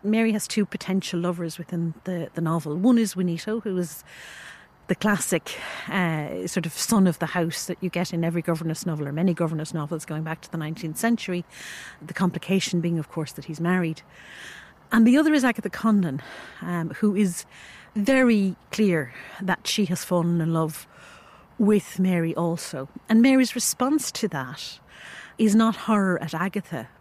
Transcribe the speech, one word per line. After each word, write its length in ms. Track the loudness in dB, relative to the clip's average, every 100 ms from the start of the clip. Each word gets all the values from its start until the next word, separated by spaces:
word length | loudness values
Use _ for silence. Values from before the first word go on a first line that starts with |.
Mary 280 | 2 2 2
has 160 | 0 -2
two 180 | 0 0
potential 540 | -4 -2 -2 0 -2
lovers 380 | -2 -2 -6 -8
within 360 | -6 -2 -4 -4
the, 260 | -6 -6 -6
the 80 | -2
novel. 340 | 0 0 -2 2
One 220 | 4 4
is 180 | 2 0
Juanito, 440 | -2 -2 -4 -4
who 160 | -2 -2
is 260 | -4 -8 -20 -20 -18 -18 -18 -20 -20 _ -6
the 80 | -2
classic, 600 | 0 0 0 -2 -4 -12 -12 -12 -6
uh, 580 | -2 0 -2 -4 -6 -4
sort 200 | -4 -4
of 80 |
son 340 | -6 2 4 4
of 100 | 2
the 80 | -2
house 400 | 0 -2 -4 -8
that 100 | -6
you 100 | -4
get 240 | -4 -4
in 100 | -2
every 180 | 0 -2
governess 440 | -2 -2 -2 -4 -4
novel, 220 | -4 -4
or 60 |
many 200 | 0 0
governess 400 | 2 -2 -2 -4
novels 300 | -6 -6 -8
going 200 | -6 -8
back 180 | -6 -8
to 100 | -8
the 60 | -8
nineteenth 400 | -6 -6 -8 -2
century, 480 | 0 0 -2 -6 -6 -16 -16 -16 -16 -16 -12
the 80 |
complication 680 | -2 -2 -2 -2 0 0 -2
being, 180 | 0 -2
of 100 | -4
course, 220 | -8 -8
that 140 | -10 -12
he's 160 | -4
married. 400 | 0 2 0 -6 -14 -20 -20 -18 -18 -18 -20 _ _
And 160 | 6 8
the 100 | 8
other 160 | 6
is 100 | 4
Agatha 260 | 2 0 -6
Conlon, 520 | -2 2 4 2 -2 -8 -18 -18 -12
um, 280 | -6 -4 -4
who 240 | 0 0 2
is 300 | 0 0 -12 -20 -20 -20 -8 -2
very 600 | 2 4 6 4 2 -2 _
clear 420 | 2 2 2 -2 -10 -18 -6
that 240 | -2 -2 -2
she 200 | 0 0
has 180 | -2
fallen 380 | 0 0 2 2
in 120 | 2
love 320 | 0 0 -6 -18 -20 -20 -20 -20 -20 -20 0
with 420 | 4 4 2 0
Mary 360 | 2 2 0 0
also. 540 | -2 -2 -6 -10 -10 -14 2
And 120 | 6
Mary's 340 | 8 6 4 0
response 560 | -4 0 2 2 -2
to 160 | -4 -4
that 520 | -4 -6 -10 -14 -16 -20 -20 -18 -18 -18 2
is 180 | 4 6
not 200 | 4 2
horror 460 | 2 2 4 0
at 120 | -2
Agatha. 560 | -4 -2 -4 -6 -10 -10 _